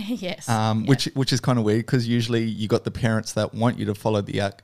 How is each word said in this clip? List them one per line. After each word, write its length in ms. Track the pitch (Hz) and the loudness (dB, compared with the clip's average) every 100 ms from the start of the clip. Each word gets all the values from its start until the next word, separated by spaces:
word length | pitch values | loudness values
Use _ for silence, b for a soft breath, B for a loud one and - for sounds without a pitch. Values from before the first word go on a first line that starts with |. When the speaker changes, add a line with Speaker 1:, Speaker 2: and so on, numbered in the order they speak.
| 202 | -6
Speaker 1:
Yes. 420 | 240 175 - - | -6 -6 -6 -2
Speaker 2:
Um, 320 | 113 110 110 | 2 2 2
Speaker 1:
Yep. 80 | 113 | 4
Speaker 2:
which, 160 | 135 - | 2 2
which 180 | 135 131 | -2 0
is 80 | 127 | 0
kinda 220 | - 123 | 2 2
weird, 240 | 107 110 117 | 2 2 2
'cause 200 | 131 117 | 0 2
usually 380 | 120 117 117 | 0 2 0
you 240 | 113 104 104 | 0 -2 0
got 160 | 113 | 0
the 60 | - | -2
parents 420 | - 117 110 - | -2 0 0 -2
that 200 | - 107 | -2 -2
want 240 | 107 120 98 | 0 0 0
you 60 | 104 | -4
to 80 | |
follow 260 | 101 117 107 | -2 0 0
the 200 | 95 104 | 0 -2
ac-, 160 | 101 - | -4 -6